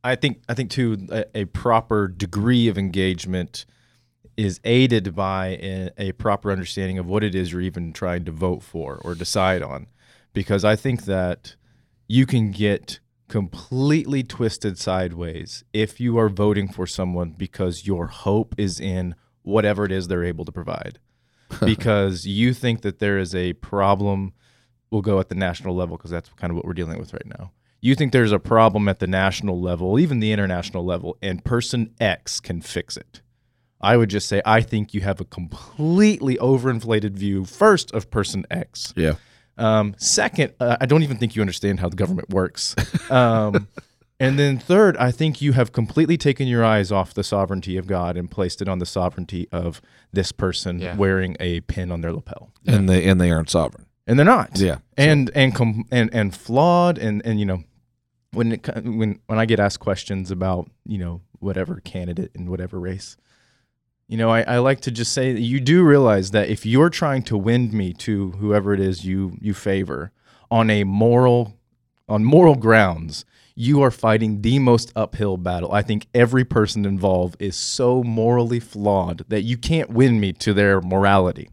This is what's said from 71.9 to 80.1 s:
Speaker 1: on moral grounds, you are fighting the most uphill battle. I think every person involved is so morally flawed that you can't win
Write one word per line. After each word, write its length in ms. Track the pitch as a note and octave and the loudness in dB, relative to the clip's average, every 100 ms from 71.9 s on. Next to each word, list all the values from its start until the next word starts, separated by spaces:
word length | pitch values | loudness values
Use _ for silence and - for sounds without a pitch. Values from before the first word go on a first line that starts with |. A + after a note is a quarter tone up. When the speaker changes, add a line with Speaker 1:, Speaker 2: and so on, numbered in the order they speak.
| _ - | _ -4
Speaker 1:
on 160 | G#2+ | 0
moral 300 | A2+ D#3 F3 | 6 8 8
grounds, 680 | C3+ A2 A2+ G2 D#2+ D#2+ C#2+ - _ _ | 6 6 6 6 0 -8 -12 -18 _ _
you 280 | - A#2 C#3+ | -4 2 4
are 80 | C3+ | 4
fighting 500 | - A2+ A2 A2 G#2 | 4 2 2 2 0
the 180 | A2 C3+ | 0 4
most 320 | B2+ A#2 - - | 6 4 2 -4
uphill 400 | G#2 - G#2 F#2 | -4 -2 -2 -2
battle. 360 | F2+ F2 E2+ | -2 -4 0
I 100 | G2+ | 0
think 240 | G2+ G#2+ - | 0 -4 0
every 280 | B2 A#2+ B2+ | 4 4 4
person 440 | B2 A#2+ G#2 G#2+ G2+ | 2 2 0 0 -2
involved 500 | G2 F#2+ F#2 F2+ - | 0 2 2 0 -4
is 160 | G2+ | -8
so 480 | - - - B2 B2+ | -6 -8 0 2 2
morally 580 | A#2+ A2+ A2+ B2 A#2 A#2+ | 0 0 2 2 2 -2
flawed 640 | A#2 G#2 G#2 G2 F2 E2 - | -6 -4 0 2 0 -6 -4
that 140 | G#2+ | -4
you 160 | A2 A#2+ | -2 -4
can't 320 | - D#3+ - | 0 -2 0
win 280 | A#2 C3 | 4 4